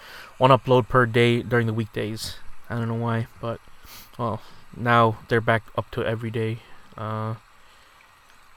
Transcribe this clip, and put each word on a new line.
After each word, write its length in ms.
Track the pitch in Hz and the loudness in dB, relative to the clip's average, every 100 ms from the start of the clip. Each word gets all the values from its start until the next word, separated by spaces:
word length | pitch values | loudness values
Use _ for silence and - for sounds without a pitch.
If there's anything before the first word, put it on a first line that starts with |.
| - - - - | -20 -20 -20 2
one 120 | 127 | 4
upload 360 | 131 - 127 120 | 6 6 2 4
per 180 | 127 120 | 2 4
day 360 | 117 120 120 | 4 4 2
during 260 | 104 120 113 | 0 0 0
the 60 | |
weekdays. 640 | 110 113 - 110 110 - - - - - | -2 -4 -6 -6 -8 -10 -10 -10 -10 -8
I 60 | 117 | -6
don't 120 | 117 | -4
know 80 | 113 | -4
why, 320 | 117 113 117 - | -2 -2 -4 -8
but, 200 | 117 113 - - - - - - | -10 -10 -14 -20 -20 -20 -18 -8
well, 240 | 117 - - - - - | -6 -6 -10 -20 -18 -6
now 440 | 120 120 117 110 - | 2 4 4 2 -2
they're 140 | 120 | 0
back 220 | 113 113 - - | 2 0 -2 -8
up 140 | 110 | -8
to 120 | - | -6
every 280 | - 113 117 | -4 -4 -6
day. 280 | 113 110 113 - - - - | -4 -4 -6 -12 -20 -20 -12
Uh, 380 | 107 110 110 113 - _ - _ _ _ _ _ _ - _ | -8 -6 -6 -8 -14 _ -20 _ _ _ _ _ _ -20 _